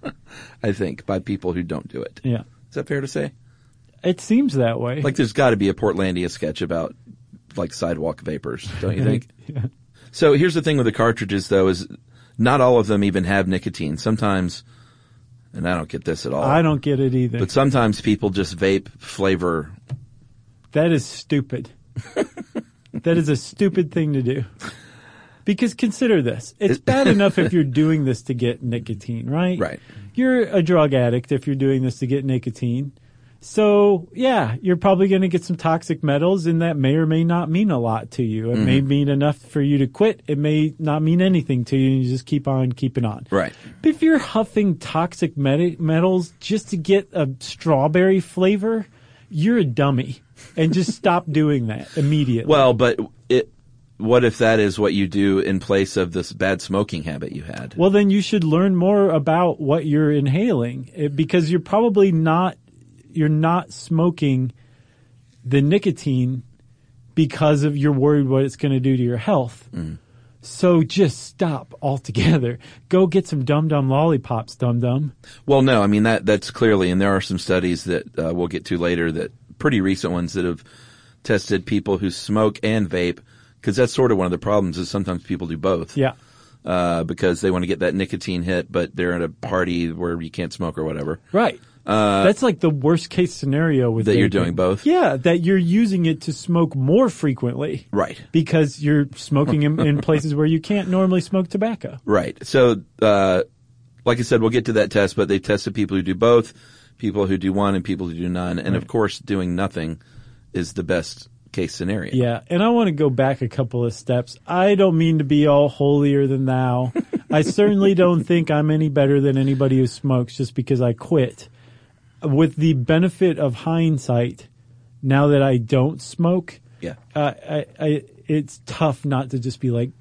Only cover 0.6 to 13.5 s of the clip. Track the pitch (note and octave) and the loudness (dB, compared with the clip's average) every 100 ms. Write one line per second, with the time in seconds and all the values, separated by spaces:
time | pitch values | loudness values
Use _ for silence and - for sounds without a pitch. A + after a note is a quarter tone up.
0.6 | A2 G2 F2+ - - F#2+ - G2+ F2+ F2 | -4 -4 -4 -6 -6 -6 -4 -6 -4 -6
1.6 | E2+ D#2+ - C2 - - B2+ A#2 - _ | -6 -8 -10 -12 -12 -8 -4 -4 -6 _
2.6 | _ C#3+ C3+ C#3+ C3+ D3+ C#3+ - _ _ | _ -10 -6 -6 -6 -6 -8 -10 _ _
3.6 | _ _ _ _ F#3 F3+ - A3+ C#4 C#3 | _ _ _ _ -4 -4 0 2 2 2
4.6 | A#2 A#2+ A#2+ C#3+ C#3+ C3 A#2 B2 C3 G#2+ | 0 0 -4 -2 -2 0 0 2 2 4
5.6 | G2 - G#2+ F2+ F#2+ F2+ F2 - D#2+ - | 0 0 -2 0 -2 -2 -4 -6 -8 -6
6.6 | E2 E2 E2 - - - _ - _ - | -4 -4 -6 -10 -20 -20 _ -20 _ -8
7.6 | E2+ - E2+ D#2+ D#2+ - - D2+ C2 A#1 | -8 -6 -6 -4 -6 -6 -8 -8 -8 -10
8.6 | F#2+ E2 F#2+ - B2+ A2+ - _ - C#3+ | -10 -6 -4 0 0 0 -4 _ -12 -8
9.6 | B2+ _ _ _ - - D#3 C#3 F3+ D#3+ | -8 _ _ _ -12 2 4 4 2 0
10.6 | D#3+ C#3+ A#2 G#2 A2+ G#2+ G2+ G2+ - G2 | 0 0 0 2 0 0 -2 -4 0 2
11.6 | F#2+ F2+ - - _ - _ - A#2+ C#3 | 4 0 -4 -16 _ -20 _ -2 2 4
12.6 | B2+ A#2+ G2+ G2+ G2+ F#2 F2+ G2 F#2 | 4 4 4 2 2 0 0 0 0